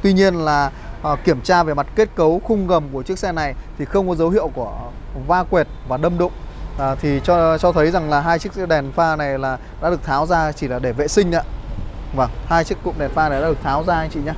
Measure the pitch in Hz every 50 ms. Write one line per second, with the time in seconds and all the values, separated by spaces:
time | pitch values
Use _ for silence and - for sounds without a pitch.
0 | - 196 196 185 196 190 180 170 160 156 147 143 143 135 - - - - - -
1 | - 151 143 139 - 185 160 127 - - 185 175 170 156 147 139 139 - - -
2 | 220 214 - - 170 156 165 175 - - 226 202 190 175 180 165 151 139 135 135
3 | 127 - 190 - - 190 170 160 151 143 131 - - - - - 147 - - 196
4 | 196 180 180 156 165 165 185 220 160 160 - 131 117 104 107 113 117 117 - -
5 | - - - 139 131 143 170 180 180 - 202 175 147 - - - - 123 127 135
6 | 156 175 175 170 175 180 - - - - - - - - - - 135 135 135 -
7 | - 147 139 139 - - 175 170 165 160 160 156 170 180 160 160 156 165 175 185
8 | 160 151 151 143 147 165 170 165 - 202 - 196 185 170 160 151 139 139 135 -
9 | 170 160 156 151 151 139 139 135 135 135 131 127 - - - - - 165 180 -
10 | - 156 139 139 156 165 180 165 160 151 143 - 151 127 127 123 131 127 117 123
11 | 147 156 - 208 202 175 170 165 - - - - - - - - - - - -
12 | - - - 135 127 117 - - - - 170 165 165 - 196 - - 180 165 156
13 | 147 135 - 160 156 151 143 135 147 165 156 135 - 147 135 151 160 180 175 160
14 | 160 156 - 160 143 156 156